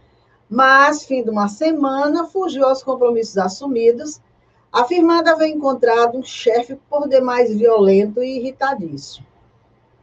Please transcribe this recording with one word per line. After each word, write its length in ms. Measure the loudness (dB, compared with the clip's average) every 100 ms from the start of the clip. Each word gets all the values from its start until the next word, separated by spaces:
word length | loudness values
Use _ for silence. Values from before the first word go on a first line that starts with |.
| _ _ _ _ -6
Mas, 540 | 0 4 6 4 0
fim 200 | -4 -4
de 60 | -2
uma 180 | -2 -4
semana, 760 | -2 -2 0 -2 -2 -2 -2 -4
fugiu 400 | -4 -4 0 0
aos 160 | 0
compromissos 560 | -4 -2 0 0 -4 -4
assumidos, 840 | -4 -6 -6 0 2 0 -4 -16 _ _ _ _ _
afirmando 580 | -2 0 2 2 4 2
haver 200 | 2 0
encontrado 680 | -2 -4 0 2 2 0 -2
um 60 |
chefe 520 | -10 -4 0 0 -2 -12 _
por 180 | -6 2
demais 480 | 2 2 0 0 2
violento 680 | 4 4 4 4 2 -2
e 160 | -6 -6
irritadiço. 840 | -8 -4 -4 -4 -8 -12 -16 -20 -20 _ _ _ _ _ _ _